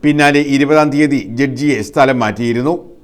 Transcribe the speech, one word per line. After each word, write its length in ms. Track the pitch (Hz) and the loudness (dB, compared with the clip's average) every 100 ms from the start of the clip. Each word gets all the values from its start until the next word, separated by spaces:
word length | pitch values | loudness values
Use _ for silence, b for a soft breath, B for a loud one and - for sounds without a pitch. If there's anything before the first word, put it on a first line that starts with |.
പിന്നാലെ 400 | 151 147 147 143 147 139 | 0 2 2 2 0 0
ഇരുപതാം 340 | 143 151 151 | 2 2 2
തീയതി 280 | 143 151 139 98 117 | 0 0 0 -4 -4
ജഡ്ജിയെ 400 | 135 123 147 123 107 | -4 -2 -2 -2 -4
സ്ഥലം 300 | - 135 127 | 0 2 2
മാറ്റിയിരുന്നു. 520 | 110 104 120 117 131 175 - - | -2 -2 -4 -2 -2 -4 -8 -20